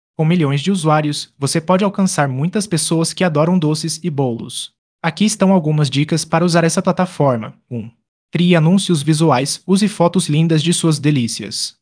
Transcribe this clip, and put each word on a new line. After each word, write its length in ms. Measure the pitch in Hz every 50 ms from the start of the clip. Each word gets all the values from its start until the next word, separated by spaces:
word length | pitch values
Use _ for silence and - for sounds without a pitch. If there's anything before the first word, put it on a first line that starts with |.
| _ _ _
Com 80 | - 160
milhões 380 | 156 175 180 156 135 139 143
de 100 | 135 185
usuários, 640 | 202 185 156 156 151 156 151 151 147 - - - _ _
você 220 | 139 135 - 165
pode 240 | 160 160 185 185 208
alcançar 440 | 196 196 - 190 190 - - 147 139
muitas 380 | 127 131 147 175 - 214 190
pessoas 460 | - - 156 - - 170 160 165 160
que 120 | - - 185
adoram 360 | 180 156 143 151 165 185 185
doces 400 | 151 151 156 151 - 160 156 -
e 80 | - 175
bolos. 640 | 151 135 139 127 117 120 - - - - - - _ _ _ _ _ _
Aqui 240 | - 165 160 - 196
estão 260 | 214 214 - 202 190
algumas 380 | 196 185 151 151 156 151 151 131
dicas 340 | 123 139 151 151 170 160 -
para 220 | - - 160 170
usar 180 | 180 160 175 165
essa 180 | 165 - 190
plataforma. 760 | 185 190 180 - 185 180 - - 151 139 127 113 107 - - _ _ _
Um. 200 | 127 117 107 117 _ _ _ _ _ _ _ _
Crie 240 | _ 165 180 175 180
anúncios 460 | 165 151 160 185 202 190 - 180 151
visuais, 600 | 143 151 160 151 165 160 139 123 139 139 - - _ -
use 220 | 185 196 208 202
fotos 400 | - - 170 175 175 196 - -
lindas 340 | 147 151 165 170 160 156 135
de 80 | 160
suas 280 | 175 - - 165 156 135
delícias. 760 | 123 147 151 135 120 113 - - 107 101 107 - - - - _